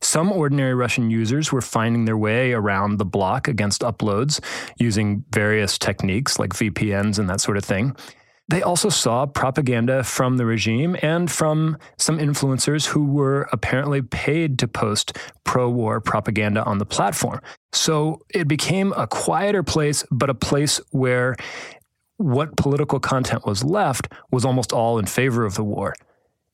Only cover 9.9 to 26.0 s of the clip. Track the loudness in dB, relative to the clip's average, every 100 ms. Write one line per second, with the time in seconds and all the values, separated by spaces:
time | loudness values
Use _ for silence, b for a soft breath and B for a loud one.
9.9 | 2 0 0 2 2 2 2 2 2 0
10.9 | 0 0 0 0 0 2 2 0 -2 B
11.9 | B -2 0 0 0 0 0 0 0 0
12.9 | 0 2 2 2 0 -2 -4 -2 -2 0
13.9 | -2 -2 -4 0 0 0 0 -2 -2 -2
14.9 | -2 -4 B B B -2 0 2 2 0
15.9 | -2 0 -2 0 0 0 0 0 -2 -2
16.9 | 0 0 0 -4 -4 B B _ -2 0
17.9 | 0 0 -4 _ -2 0 0 0 0 0
18.9 | 0 -4 -2 -2 0 2 0 0 0 0
19.9 | 0 -2 0 0 0 0 2 2 -2 -2
20.9 | 0 2 2 0 -2 B B B B _
21.9 | _ _ -4 0 0 0 0 2 2 0
22.9 | 0 0 0 0 -2 -2 -2 0 0 0
23.9 | -2 -6 B B 0 2 2 0 0 2
24.9 | 2 0 0 2 2 0 -2 -2 -2 -4
25.9 | -8